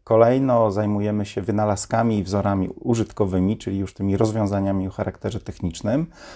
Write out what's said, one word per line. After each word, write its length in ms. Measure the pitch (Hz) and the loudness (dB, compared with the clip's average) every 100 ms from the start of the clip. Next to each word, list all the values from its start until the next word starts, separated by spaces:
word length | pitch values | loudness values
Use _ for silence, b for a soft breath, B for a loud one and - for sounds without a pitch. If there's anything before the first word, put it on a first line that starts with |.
kolejno 640 | - 110 117 131 135 120 110 | 2 6 6 4 2 2 2
zajmujemy 560 | 98 104 104 104 104 98 | 2 0 0 0 -2 -4
się 160 | - | -4
wynalazkami 760 | 101 104 107 98 - 113 117 107 | -2 0 0 0 -2 0 2 0
i 40 | |
wzorami 460 | 92 101 101 98 95 | 0 0 0 0 -2
użytkowymi, 920 | - 123 117 104 - 101 92 95 107 | -4 0 0 0 -2 0 2 2 0
czyli 200 | - 98 | -4 -4
już 160 | 95 | -4
tymi 220 | - 98 98 | -4 0 2
rozwiązaniami 720 | 113 110 101 101 98 98 95 | 2 0 0 0 0 -2 -4
o 20 | |
charakterze 500 | - 104 - 104 107 | -4 -6 -6 -8 -8
technicznym. 640 | - - 87 80 104 131 165 B B | -10 -6 -6 -4 -2 -2 -4 B B